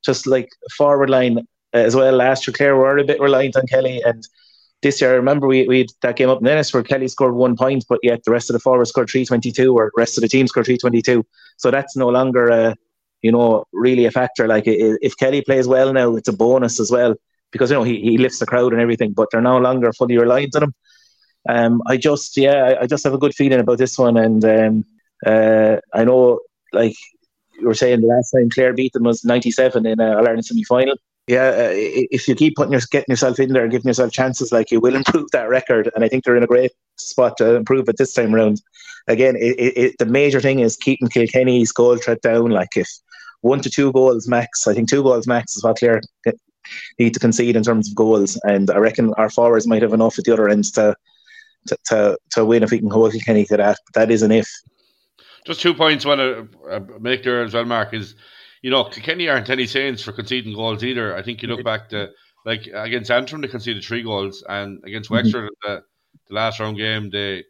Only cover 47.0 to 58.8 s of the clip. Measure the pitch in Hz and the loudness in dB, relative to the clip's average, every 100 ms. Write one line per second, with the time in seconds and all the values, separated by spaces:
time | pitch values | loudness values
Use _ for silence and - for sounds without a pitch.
47 | 117 113 117 113 120 113 110 113 104 - | -2 0 0 0 0 0 0 0 -2 -2
48 | 110 110 98 - 104 98 98 98 110 - | 2 2 0 -2 -2 0 0 2 0 0
49 | 113 107 110 - 120 113 113 110 110 110 | -2 0 -2 2 2 2 2 0 2 2
50 | 113 - - 113 104 104 101 - 107 - | 0 0 0 2 2 0 0 0 0 -2
51 | _ _ _ - _ _ - 107 - 110 | _ _ _ -20 _ _ -10 -8 -2 0
52 | 104 - - - 110 117 110 117 104 110 | 0 -2 -4 -2 2 2 2 0 0 2
53 | 113 110 - 107 101 104 101 - _ - | 2 0 0 0 2 4 4 0 _ -2
54 | 113 117 113 110 95 - _ _ _ _ | 2 2 2 2 0 -10 _ _ _ _
55 | _ _ _ _ - 165 175 165 160 147 | _ _ _ _ -12 -4 -2 2 0 0
56 | 143 139 131 113 110 82 69 101 98 107 | -2 -2 -2 -4 -12 _ -12 -12 -12 -10
57 | 117 127 131 123 113 117 117 117 107 110 | -6 -4 -2 -4 -4 -6 -4 -4 -4 -8
58 | 98 - _ - - _ 127 135 | -14 -18 _ -20 -20 _ -4 -2